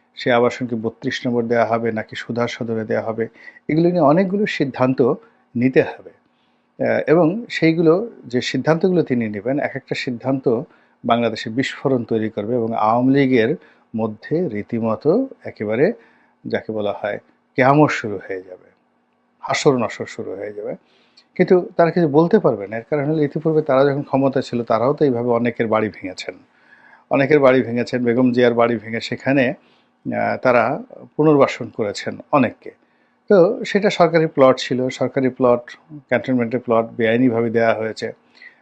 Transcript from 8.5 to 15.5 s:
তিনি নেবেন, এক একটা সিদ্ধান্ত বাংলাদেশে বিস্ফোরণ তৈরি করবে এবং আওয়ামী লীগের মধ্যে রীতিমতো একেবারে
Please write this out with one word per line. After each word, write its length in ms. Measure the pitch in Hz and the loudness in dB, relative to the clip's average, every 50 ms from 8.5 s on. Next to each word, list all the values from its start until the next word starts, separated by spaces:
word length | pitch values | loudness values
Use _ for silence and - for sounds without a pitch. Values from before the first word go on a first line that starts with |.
| - 131 123 147 160 170 202 190 180 170 135 | -4 -2 0 0 0 2 2 2 2 2 0
তিনি 260 | - 131 120 113 107 | 0 0 -2 -2 -4
নেবেন, 300 | 104 101 95 120 139 147 | -6 -6 -4 -4 -2 -2
এক 120 | 135 117 - | -2 -4 -6
একটা 200 | 135 - - 123 | -8 -10 -8 -8
সিদ্ধান্ত 680 | - - 139 120 113 - 131 135 135 - 139 113 117 156 - _ _ _ _ _ _ - | -6 -6 -6 -8 -6 -4 -4 -4 -2 0 0 0 -2 -2 -8 _ _ _ _ _ _ -2
বাংলাদেশে 440 | 120 117 120 120 113 110 - - 117 | -2 0 0 0 -2 -2 -4 -8 -6
বিস্ফোরণ 540 | 110 127 127 - - - - 139 135 120 113 | -4 -4 -4 -6 -6 -4 -2 0 0 0 0
তৈরি 260 | - 117 110 110 110 | -2 -2 -2 -2 -4
করবে 260 | - 110 104 107 127 | -4 -6 -6 -4 -2
এবং 180 | 123 113 113 113 | -2 -2 -2 -2
আওয়ামী 400 | 110 107 107 113 123 127 131 135 | 0 0 2 2 2 2 2 4
লীগের 420 | 143 139 131 131 117 110 120 170 - - - _ _ _ _ - | 4 4 4 4 4 2 2 0 -4 -8 -16 _ _ _ _ -6
মধ্যে 540 | 110 110 110 107 - - - 147 165 180 147 | -4 -4 -4 -6 -8 -8 -6 -4 -4 -4 -4
রীতিমতো 800 | 107 104 98 - 120 113 113 113 110 107 - 143 180 247 269 269 - _ - | -6 -8 -8 -6 -6 -4 -2 -2 -4 -2 0 0 0 0 0 -4 -8 _ -16
একেবারে 500 | 104 | -14